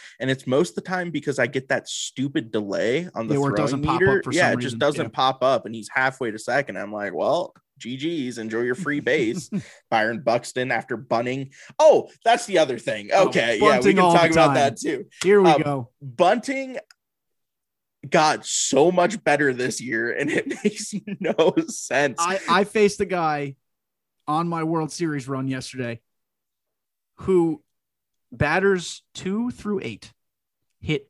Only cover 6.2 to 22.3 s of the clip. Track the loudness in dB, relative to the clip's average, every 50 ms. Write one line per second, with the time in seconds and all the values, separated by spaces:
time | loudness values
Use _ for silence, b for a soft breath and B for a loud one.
6.2 | -6 -6 -6 -6 -4 -2 -2 -2 -2 -2 -8 -10 -10 -8 -8 -6 -6 -6 -4 -2
7.2 | 0 0 0 0 -2 -6 -12 _ _ _ _ _ -12 -12 -10 -6 -6 -6 -4 -4
8.2 | -6 -6 -8 -8 -8 -6 -4 -2 -2 -2 -4 -4 -4 -4 -4 -2 0 0 0 2
9.2 | 0 -2 -2 -4 -8 -6 -8 -8 -8 -8 -16 -20 _ _ 0 0 0 0 -4 -2
10.2 | -2 0 0 0 -2 -6 -6 -6 -4 -2 -2 -4 -4 -6 -10 -10 -4 -2 -2 -2
11.2 | -2 -2 -6 -6 -8 -12 B B B B B 6 8 8 8 6 2 B B B
12.2 | _ 2 2 2 2 2 2 2 2 2 0 -4 -4 -6 -6 -6 -4 0 4 4
13.2 | 4 4 2 2 2 2 2 4 4 4 4 6 4 4 6 6 6 6 6 6
14.2 | 4 6 6 4 4 6 4 4 2 2 0 -4 -6 -6 -6 -6 -8 B B B
15.2 | 2 4 6 8 8 6 6 4 2 0 -4 -4 -6 -10 _ _ -18 -14 0 2
16.2 | 4 4 4 2 -2 -4 -6 -6 -8 -8 -10 -14 -16 _ _ _ _ _ _ _
17.2 | _ _ _ _ _ _ _ _ _ _ _ _ _ _ _ _ -6 0 2 4
18.2 | 4 4 2 0 -4 -6 -4 -4 -2 2 4 4 6 6 4 4 2 2 0 -2
19.2 | 0 0 2 2 2 0 0 0 -4 -4 -4 -6 -6 -6 -4 -4 -2 -4 -4 -4
20.2 | -4 -2 -2 -2 -2 -4 -8 -4 -4 -4 -4 -4 -8 -10 -10 -10 -10 -10 -10 -6
21.2 | -4 -2 0 2 2 4 2 0 -2 -4 -8 -12 -8 -2 0 0 0 0 0 -2
22.2 | -2 -2